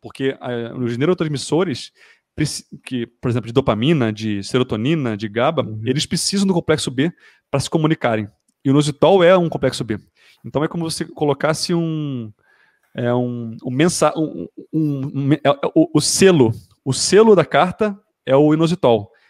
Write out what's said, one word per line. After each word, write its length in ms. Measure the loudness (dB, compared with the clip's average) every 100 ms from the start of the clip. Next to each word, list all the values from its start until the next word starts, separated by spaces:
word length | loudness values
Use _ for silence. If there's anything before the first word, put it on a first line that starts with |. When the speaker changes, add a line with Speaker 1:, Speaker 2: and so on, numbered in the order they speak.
Speaker 1:
porque, 360 | -16 -6 -4 -4
ah, 340 | -8 -8 -8 -6
os 200 | -4 -2
neurotransmissores, 960 | -2 0 -2 -6 -2 -2 -2 -6 -12 _ _ _ _
preci-, 300 | -6 -4 -6 -14 -20
que, 220 | -8 -8 -8
por 220 | _ -4
exemplo, 180 | -2 0
de 40 |
dopamina, 600 | 0 0 0 2 2 0
de 300 | -2 -4 -4
serotonina, 760 | -2 -2 -2 -2 -2 -2 -4 -6
de 120 | -6
gaba, 340 | -2 -2 -2
Speaker 2:
Uhum. 180 | -4 -6
Speaker 1:
eles 220 | -4 -4 -4
precisam 400 | -4 -4 -2 0
do 80 |
complexo 360 | 0 0 -2 -2
B 220 | -2 -4 -4 _ _ _
pra 100 | -6
se 80 | -2
comunicarem. 600 | 0 0 0 0 -2 -4 _ _ _
E 40 | 0
o 40 |
inositol 500 | 2 2 2 4 6
é 140 | 6 6
um 120 | 2
complexo 360 | -2 -2 -2
B. 140 | -6 -8 -10 _ _ _
Então 180 | -8 -4
é 60 | -4
como 220 | -4 -6
se 140 | -8
colocasse 680 | -10 -4 -2 0 -2 -2 -2
um, 580 | -2 -2 -4 -6 -8 -10 -16 _ _ _ _ _
é 180 | -6 -2
um, 440 | 0 -2 -6 -10 -10
um 60 | -6
mensa-, 440 | 0 0 2 0 0
um, 300 | -4 -6 -12 -14 -6
um, 280 | -2 -2 -2 -6
um, 180 | -4 0
é, 80 | 0
é, 80 | 0 0 0
o, 160 | 2 2
o 60 | 2
selo, 520 | 0 4 4 6 4 0 -12 _
o 80 | -6
selo 420 | -4 2 6 8
da 100 | 6
carta 540 | 4 2 0 0 -4 -4 _ _
é 120 | 2 4
o 180 | 4
inositol. 560 | 4 2 2 2 2 -2 _